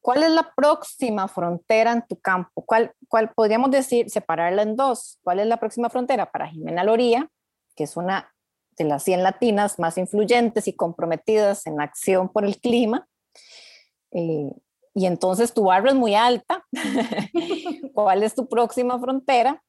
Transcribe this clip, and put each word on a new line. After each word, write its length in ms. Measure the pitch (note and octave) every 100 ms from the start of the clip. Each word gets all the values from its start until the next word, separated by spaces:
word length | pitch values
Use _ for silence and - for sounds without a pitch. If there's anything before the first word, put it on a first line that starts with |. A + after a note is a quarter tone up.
¿Cuál 220 | - C4
es 80 | D#4+
la 220 | D#4+ D#4+
próxima 720 | - D4 D4+ - - B3 G#3+ G3
frontera 640 | - F3 F3 _ A3 A3+
en 140 | A#3 A#3
tu 140 | F#3
campo? 420 | - F#3 F3+ -
¿Cuál, 300 | - A3+ A#3 _ -
cuál 240 | A3+ A3
podríamos 380 | - G#3+ A3 C4+
decir, 400 | C4+ C4 A#3+ G#3+
separarla 520 | G#3 - E3 E3+ F#3+
en 140 | G#3+ A3
dos? 420 | C4+ A#3 - -
¿Cuál 180 | - F#3
es 60 | G#3+
la 100 | A3+
próxima 320 | A3 A#3 A#3
frontera 420 | B3+ B3 B3+ F#3
para 160 | - D3+
Jimena 360 | D#3+ D#3+ E3+
Loría, 460 | G3 A3+ B3 A#3 D#4+ _ _ _ _
que 100 | _
es 120 | D3 -
una 360 | F3 F#3+ - _ _ _ _ _
de 80 |
las 180 | D#3 C#3+
cien 200 | - F#3
latinas 560 | F#3+ F#3+ B3 G3+ G#3 -
más 180 | E3 E3
influyentes 720 | F3+ G#3 G#3 A#3+ A#3 A3 G3
y 60 |
comprometidas 920 | - E3+ E3+ E3+ D#3+ - G#3+ G#3 G3+ -
en 120 | D3+
la 60 |
acción 440 | D3 - - F#3+ F#3
por 160 | G#3+
el 140 | G3+ G3+
clima? 480 | B3 A#3+ A3+ B3+ - _ _ _ - - - - _ _ _
Eh, 380 | F3 E3+ D#3 C#3 - _ _ _
y 120 | - F#3
entonces 480 | E3+ F#3 F#3 A#3+
tu 100 | -
barra 240 | G3 F#3 A#3
es 80 | C4+
muy 180 | A#3
alta. 520 | G3+ A#3+ A#3+ _ F#4 _
<laughs> 1200 | - D#4+ B3 A3 - G#3 E4+ E4 F4 F4+ - C4+
¿Cuál 280 | - G#3 F#3+
es 120 | G#3+
tu 120 | A#3+ B3
próxima 520 | A3+ A#3 B3+ B3 B3
frontera? 640 | B3+ C4 C4 B3+ A#3+ D#4